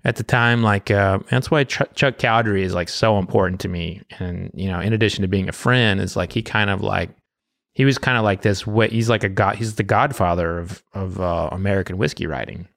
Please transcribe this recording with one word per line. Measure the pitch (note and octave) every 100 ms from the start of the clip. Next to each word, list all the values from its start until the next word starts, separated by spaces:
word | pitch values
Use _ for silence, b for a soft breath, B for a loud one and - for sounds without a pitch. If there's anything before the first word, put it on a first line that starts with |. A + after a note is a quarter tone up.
at | B2 A2+
the |
time, | A2+ B2 A#2 A#2+
like, | A2+ G2+ -
uh, | G2+ G2 G2 -
that's | B2 -
why | D#3
Ch-, | C3+ - - -
Chuck | C#3 -
Cowdery | B2 A2+ A2 G2
is, | F#2
like, | F2+ E2+
so | - A2+ G#2
important | F2+ G2+ F#2 F#2
to | F#2
me. | F2 E2 E2+ - -
And, | F2+ F2 F#2
you | - F#2+
know, | F2
in | F#2
addition | A2 A2 -
to | F#2+
being | G2 F#2
a |
friend, | - A#2+ B2 A2+ G2
it's | F#2+ G2
like, | F2+
he | -
kind | A2+ G#2+ G2+
of, | G2
like, | G2+ F#2+ F2 - _ _ _ _ _
he | - C3+
was | B2+
kind | - B2
of |
like | G#2+ F#2+
this | G#2+ G2 -
way, | G#2+ A2+
he's | A2+ A#2
like | A2
a | G#2
god, | F#2+ G2 G#2
he's | A2+ G#2+
the |
godfather | G2 G#2+ C#3+ C3+ F2+ F2 E2 E2+
of, | E2+ G2 _
of, | G2 F#2 F#2
uh, | F2+ E2+ D#2+
American | F#2 G2 G2 F#2 F#2
whiskey | C#3+ - D#2+
writing. | C2+ G#1+ - F2